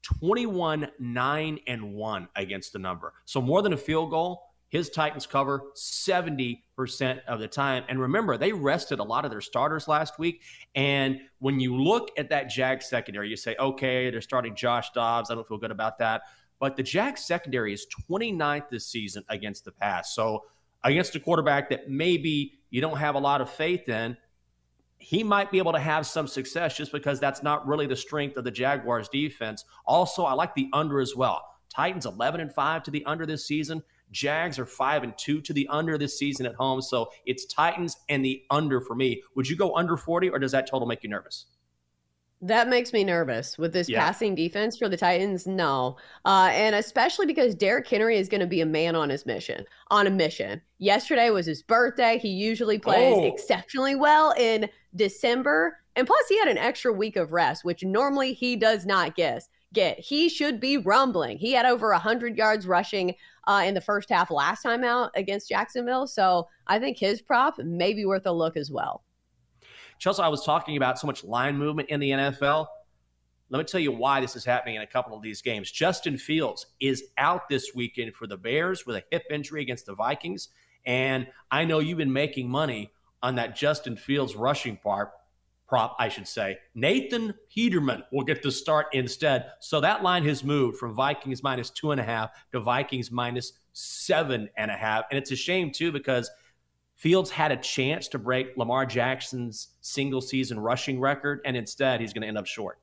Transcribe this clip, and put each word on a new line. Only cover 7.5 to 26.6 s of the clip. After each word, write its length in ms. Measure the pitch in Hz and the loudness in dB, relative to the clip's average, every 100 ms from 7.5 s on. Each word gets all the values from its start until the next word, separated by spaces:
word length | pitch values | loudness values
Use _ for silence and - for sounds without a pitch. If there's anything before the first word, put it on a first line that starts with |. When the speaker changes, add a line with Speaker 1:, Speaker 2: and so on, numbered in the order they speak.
| - 139 127 131 | -2 0 0 -2
Speaker 1:
And 140 | 131 | -4
remember, 340 | 127 190 214 117 | 0 0 0 0
they 140 | 165 | 0
rested 480 | 208 139 170 - 131 | 0 0 0 -2 -4
a 40 | |
lot 200 | 104 120 | -2 -2
of 80 | 151 | -2
their 80 | 107 | -8
starters 480 | - 123 143 156 160 | -4 0 0 -2 0
last 320 | 151 156 - | 0 0 -4
week. 220 | 170 170 - - - 135 | -4 -4 -18 -20 -8 0
And 440 | 139 139 135 135 - _ | 2 2 0 -2 -8 _
when 240 | 131 139 | -2 0
you 160 | 127 127 | 0 2
look 280 | 143 233 226 - | 4 2 0 -8
at 120 | 143 | -2
that 180 | 143 131 | -2 -2
Jags 380 | 127 131 131 - | -2 0 -2 -2
secondary, 400 | 123 113 101 104 | -4 -4 -8 -8
you 80 | 110 | -6
say, 180 | - 113 | -6 -2
"Okay, 520 | 135 135 135 127 127 | -2 0 -2 0 -2
they're 100 | 113 | -4
starting 360 | - 131 117 101 | -2 -4 -2 -4
Josh 360 | 120 120 - | 0 0 -2
Dobbs. 400 | 123 117 117 113 | -2 0 0 -2
I 40 | 117 | -8
don't 120 | 113 | -8
feel 100 | 107 | -8
good 120 | 113 | -8
about 280 | 107 110 - | -4 -4 0
that." 240 | 117 110 - - _ _ | -2 -2 -6 -20 _ _
But 160 | 135 135 | -4 -2
the 80 | |
Jags 400 | 131 165 254 277 | -2 0 0 -4
secondary 480 | - 170 160 127 107 | -4 -4 -2 -4 -2
is 140 | 101 - | -6 -10
twenty-ninth 800 | - - 185 233 180 147 147 147 | -14 -6 -4 -2 -2 -2 -2 -4
this 160 | 117 - | -10 -6
season 380 | 117 104 95 - | -6 -6 -8 -8
against 340 | 107 104 98 | -8 -6 -10
the 80 | - | -14
pass. 420 | _ 101 90 - | _ -2 -2 -4
So 300 | - 110 107 - _ _ _ | -2 0 -2 -8 _ _ _
against 320 | 127 151 175 151 | 2 2 2 -2
a 40 | |
quarterback 480 | - 165 147 143 139 | 0 2 4 2 0
that 200 | 135 - | -4 -4
maybe 680 | 135 170 170 160 147 139 _ _ | 0 2 2 2 -2 -2 _ _
you 120 | 120 | -2
don't 160 | 156 156 | -2 0
have 180 | 151 139 | 0 2
a 40 | |
lot 220 | 139 139 | 2 2
of 80 | 127 | 0
faith 400 | - 156 180 - | -2 -2 0 -2
in, 260 | 110 117 123 _ _ _ _ _ _ _ _ | -4 -4 -8 _ _ _ _ _ _ _ _
he 240 | - 170 | -4 -2
might 260 | 220 202 196 | 2 2 2
be 60 | 185 | 2
able 140 | 175 | 2
to 80 | 160 | 0
have 260 | 151 156 147 | 0 0 -2
some 220 | 165 147 | -4 -4
success 500 | - 131 165 | -6 -6 -4